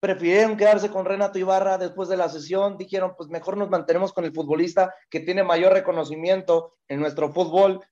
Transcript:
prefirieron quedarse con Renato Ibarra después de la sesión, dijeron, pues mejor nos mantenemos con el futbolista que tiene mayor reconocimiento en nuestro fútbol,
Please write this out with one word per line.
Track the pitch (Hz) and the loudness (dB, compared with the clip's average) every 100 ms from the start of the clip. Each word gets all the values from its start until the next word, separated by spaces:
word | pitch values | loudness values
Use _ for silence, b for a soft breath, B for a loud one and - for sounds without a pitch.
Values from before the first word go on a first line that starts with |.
prefirieron | 190 185 170 190 220 214 | -2 0 2 4 4 4
quedarse | 208 208 202 | 4 4 2
con | 202 | -4
Renato | 185 196 202 196 | -4 -2 -2 -2
Ibarra | 185 190 196 185 | 0 0 2 -2
después | 180 - 180 | -4 -6 -4
de | 185 | -2
la | 175 | -2
sesión, | 156 147 190 202 196 | -4 -4 -2 -2 -4
dijeron, | 190 190 185 | -8 -4 -4
pues | 180 160 | -6 -12
mejor | 165 160 196 | -10 -6 -4
nos | 202 | -2
mantenemos | 180 160 165 190 | -2 0 0 0
con | 190 | -4
el | 165 | -6
futbolista | 151 151 156 170 165 185 B B | -6 -4 0 0 2 0 B B
que | 165 | -10
tiene | - 185 | -4 -2
mayor | 185 170 180 | 2 4 6
reconocimiento | 190 190 170 143 156 170 190 185 170 165 _ _ | 4 2 -2 -4 -6 0 0 2 0 0 _ _
en | 139 | -4
nuestro | 151 147 151 | -4 -2 -4
fútbol, | 151 175 175 196 190 - | 0 0 4 4 2 -10